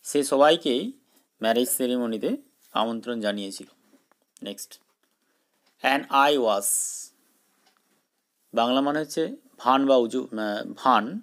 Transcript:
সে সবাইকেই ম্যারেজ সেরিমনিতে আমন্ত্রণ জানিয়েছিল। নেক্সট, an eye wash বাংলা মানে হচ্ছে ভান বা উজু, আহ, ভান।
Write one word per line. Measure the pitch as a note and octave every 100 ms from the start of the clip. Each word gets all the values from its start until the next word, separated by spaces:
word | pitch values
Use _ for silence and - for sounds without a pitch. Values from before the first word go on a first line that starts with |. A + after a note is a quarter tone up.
সে | - D3
সবাইকেই | C#3 C3+ D3 E3 D3+ B2 A3 - _ _ _ _
ম্যারেজ | A2 A#2 B2+ -
সেরিমনিতে | B2+ B2 A#2 A2 C#3 C#4 _ _ _
আমন্ত্রণ | - A2+ A2+ A#2+ A#2
জানিয়েছিল। | G#2 G2+ G2 G2 - _ _ _ _ _ _ _ G3+
নেক্সট, | G3+ - - _ _ _ _ _ _ _ _ _ _
an | C3 C#3 C3 C#3
eye | C#3+ D3 A2+
wash | G2+ - - - - - _ _ _ _ _ _ _ _ _ _ _ _ _ _
বাংলা | A#2 A#2 C3 C#3+
মানে | D3+
হচ্ছে | D#3 - D#3+ C4+ _ -
ভান | A#2+ C3+ C#3
বা | C3
উজু, | A#2 B2
আহ, | - A2 G#2+ G#2 - -
ভান। | C3+ A#2 A2 G#3